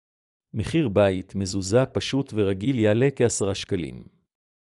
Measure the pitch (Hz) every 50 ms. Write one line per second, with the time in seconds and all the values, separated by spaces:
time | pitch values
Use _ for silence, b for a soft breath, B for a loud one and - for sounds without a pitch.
0 | _ _ _ _ _ _ _ _ _ _ - 113 95 - - - - 107 92 107
1 | 101 98 92 92 92 - - 95 98 90 95 98 92 95 110 127 131 131 - 98
2 | - - - 139 139 - 107 107 101 95 101 95 107 135 135 113 104 104 107 117
3 | 131 143 139 - 123 107 - - 107 98 98 - - - 104 90 76 65 62 62
4 | - - - _ _ _ _ _ _ _ _ _